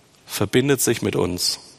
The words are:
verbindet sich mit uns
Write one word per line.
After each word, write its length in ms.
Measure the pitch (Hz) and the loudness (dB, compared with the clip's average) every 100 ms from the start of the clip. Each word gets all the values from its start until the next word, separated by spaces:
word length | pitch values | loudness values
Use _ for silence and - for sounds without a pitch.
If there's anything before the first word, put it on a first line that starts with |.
| _ _ | _ _
verbindet 560 | - - 98 127 139 131 | -10 -4 0 2 2 2
sich 220 | - 117 | 0 0
mit 140 | 101 90 | 0 0
uns 420 | 92 87 - - - | -2 -2 -4 -6 -10